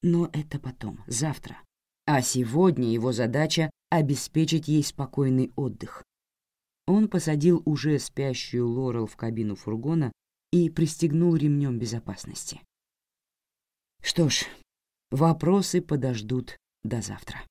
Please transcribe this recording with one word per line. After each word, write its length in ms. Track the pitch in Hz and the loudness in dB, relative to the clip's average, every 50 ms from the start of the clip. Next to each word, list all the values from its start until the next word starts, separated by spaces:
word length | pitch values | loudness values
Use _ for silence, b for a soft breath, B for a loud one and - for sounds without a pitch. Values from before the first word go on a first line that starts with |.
| - | 2
Но 280 | 170 170 170 170 165 - | 2 2 2 2 0 -2
это 260 | 151 151 151 - 139 | -6 -6 -6 -8 -10
потом, 460 | - 131 127 - - 104 - - - | -8 -10 -12 -10 -10 -10 -10 -12 -12
завтра. 540 | - 123 117 151 160 135 - - - - - - _ _ _ _ _ _ _ _ | -8 -4 -4 -2 -2 -4 -6 -10 -16 -18 -18 -20 _ _ _ _ _ _ _ _
А 160 | - 151 139 123 | 2 2 2 2
сегодня 680 | - - 131 127 113 113 151 185 185 160 131 127 117 | 2 0 0 0 0 2 4 6 6 4 4 2 0
его 220 | 113 117 110 127 123 | 0 0 0 0 0
задача — 580 | 107 123 113 123 143 151 160 - - - 214 - _ _ _ | 0 0 0 2 2 0 2 2 0 0 -2 -2 _ _ _
обеспечить 800 | - 170 151 135 143 - - - _ 156 160 156 165 160 151 - | 0 2 2 2 0 -2 -4 -2 _ 0 2 2 2 -2 0 2
ей 140 | 151 156 147 | 2 2 2
спокойный 720 | - - - 139 131 - - 143 135 131 131 131 127 - | 0 -4 -8 -10 -6 -2 0 0 2 4 2 2 0 -2
отдых. 480 | - 143 127 101 - - - - - - _ _ _ _ _ _ _ _ _ _ _ _ _ _ _ _ | -4 -4 -4 -4 -8 -12 -14 -14 -16 -20 _ _ _ _ _ _ _ _ _ _ _ _ _ _ _ _
Он 220 | - 180 208 214 208 | 2 4 4 4 4
посадил 540 | - 180 - 160 156 147 143 175 175 165 165 | 2 -2 0 0 0 4 4 4 4 4 2
уже 320 | - 151 139 - 156 151 143 | 0 -2 0 0 0 0 0
спящую 680 | - - _ - 143 135 127 123 - - - 123 120 120 | -2 -4 _ -4 -4 -2 -2 -4 -8 -6 -2 -2 0 0
Лорел 380 | 117 123 131 127 117 117 113 | 0 -2 -2 -2 -2 -2 -4
в 100 | 104 - | -4 -6
кабину 380 | _ - 113 117 110 113 107 101 | _ -6 -6 -4 -2 -2 -4 -4
фургона 560 | 95 - - 107 113 120 143 165 165 151 120 - _ _ _ _ _ _ _ | -6 -6 -6 -6 -4 -2 0 0 0 0 0 -4 _ _ _ _ _ _ _
и 200 | - 180 175 165 | 2 2 2 2
пристегнул 640 | 165 - 160 151 156 - - 160 143 160 170 175 165 | 2 0 0 0 0 0 -2 0 2 4 4 4 4
ремнем 420 | 160 143 151 147 143 143 139 123 117 | 4 4 2 2 2 0 0 -2 -2
безопасности. 840 | 117 113 117 117 - - 98 - - - - - - - - 151 - _ _ _ _ _ _ _ _ _ _ _ _ _ _ _ _ _ _ _ _ _ _ _ _ _ _ _ - | -4 -4 -6 -6 -6 -8 -10 -10 -12 -14 -14 -12 -12 -12 -14 -16 -18 _ _ _ _ _ _ _ _ _ _ _ _ _ _ _ _ _ _ _ _ _ _ _ _ _ _ _ -8
Что 260 | - - - 170 143 | -4 0 2 2 2
ж, 180 | - - - - - - _ _ _ _ _ _ _ _ _ _ | 2 0 -4 -4 -10 -20 _ _ _ _ _ _ _ _ _ _
вопросы 720 | - 135 156 165 165 165 - 156 185 202 185 - - 180 | -2 2 4 4 2 2 2 2 4 4 2 2 0 -2
подождут 760 | 175 - 156 139 127 131 123 110 104 107 123 127 127 - - - _ _ _ _ _ | 0 0 -2 -2 0 -2 -2 -4 -4 -4 -4 -4 -4 -6 -14 -20 _ _ _ _ _
до 200 | 110 117 117 98 | -6 -4 -4 -6
завтра. 360 | 98 98 90 - - - - - - | -6 -10 -12 -14 -14 -14 -16 -16 -18